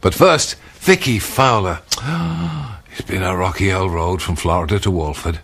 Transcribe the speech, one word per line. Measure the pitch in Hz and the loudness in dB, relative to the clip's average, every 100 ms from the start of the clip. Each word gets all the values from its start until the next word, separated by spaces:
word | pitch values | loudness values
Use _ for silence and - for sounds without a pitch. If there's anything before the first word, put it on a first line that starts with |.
But | 101 | 2
first, | - 180 156 - - - - | 4 4 6 0 -8 -16 -6
Vicky | - 185 - 110 | 2 2 4 0
Fowler. | - - 131 113 95 82 | -2 2 4 4 0 -4
<gasps> | - - 127 165 165 165 85 78 73 104 - | -6 -6 -4 -4 -4 -4 -6 -6 -10 -12 -16
It's | - - | -14 -6
been | 92 | -4
a | 92 92 | -2 0
rocky | 92 87 98 | -2 0 0
old | 92 95 | 0 0
road | 85 82 90 | 0 -2 -2
from | - | -2
Florida | 82 87 87 80 101 | -2 2 0 2 0
to | 101 | 0
Walford. | 90 76 73 87 80 | 0 -2 -4 -6 -6